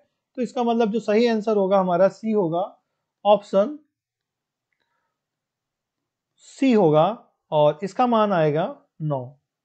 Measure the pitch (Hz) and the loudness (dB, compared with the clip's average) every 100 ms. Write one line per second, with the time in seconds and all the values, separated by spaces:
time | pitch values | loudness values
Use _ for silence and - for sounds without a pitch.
0 | _ _ _ - 240 254 233 233 226 220 | _ _ _ -10 -8 -4 -2 0 -2 -2
1 | 214 208 240 220 214 208 190 196 180 175 | -2 0 0 -2 -2 -2 0 0 0 2
2 | 190 - 220 208 170 170 214 - _ _ | 0 0 -4 -2 -2 -2 -6 -10 _ _
3 | _ _ 202 208 - 196 214 294 _ _ | _ _ 0 0 2 -2 -2 -6 _ _
4 | _ _ _ _ _ _ _ _ _ _ | _ _ _ _ _ _ _ _ _ _
5 | _ _ _ _ _ _ _ _ _ _ | _ _ _ _ _ _ _ _ _ _
6 | _ _ _ _ - - 269 220 165 151 | _ _ _ _ -20 -4 2 4 4 4
7 | 175 233 _ _ _ 156 147 151 190 - | 2 -2 _ _ _ 0 0 0 -6 -4
8 | 247 226 208 180 156 147 208 285 _ - | 0 0 0 0 0 0 -4 -8 _ -10
9 | 151 139 123 139 _ _ | -6 -6 -8 -18 _ _